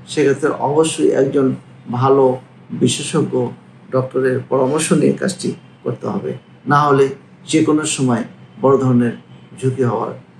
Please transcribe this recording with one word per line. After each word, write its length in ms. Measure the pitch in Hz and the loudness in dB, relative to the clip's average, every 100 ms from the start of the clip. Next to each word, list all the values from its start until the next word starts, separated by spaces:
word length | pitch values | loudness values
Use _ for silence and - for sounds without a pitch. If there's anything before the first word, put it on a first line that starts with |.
| - | -10
সেক্ষেত্রে 420 | - 139 135 147 | 0 0 2 -2
অবশ্যই 600 | - 127 151 160 - 135 | -2 -2 2 0 2 0
একজন 440 | 123 139 139 131 131 - - - | 2 0 2 0 -2 -12 -20 -10
ভালো 460 | 120 135 139 131 127 - - - | -2 2 4 4 0 -8 -20 -14
বিশেষজ্ঞ 760 | 120 123 - 147 160 104 127 120 - - - - | -2 0 0 -4 -2 -2 -2 -4 -8 -20 -20 -6
ডক্টরের 480 | 127 127 131 131 123 - | -4 -2 -2 0 -2 -2
পরামর্শ 440 | 131 131 156 - | 0 0 0 0
নিয়ে 200 | 151 - | 2 2
কাজটি 400 | - - - - - - - | 0 -4 -4 -8 -8 -14 -12
করতে 240 | 127 123 120 | -8 -6 -6
হবে। 300 | - - - - - - | -6 -6 -10 -14 -16 -2
না 140 | 147 | 0
হলে 280 | 147 135 135 - - - - | 2 4 2 0 -16 -20 -2
যে 160 | 160 | 0
কোনো 220 | 151 151 151 | 2 0 -2
সময় 380 | - 127 113 - - - - | -2 0 0 -4 -12 -20 -2
বড় 160 | 131 135 | 2 4
ধরনের 340 | 131 120 120 104 - - - - | 4 2 2 -4 -16 -20 -20 -6
ঝুঁকি 220 | 131 123 | -4 0
হওয়ার 280 | 123 107 107 - - - | -2 -2 -6 -8 -16 -20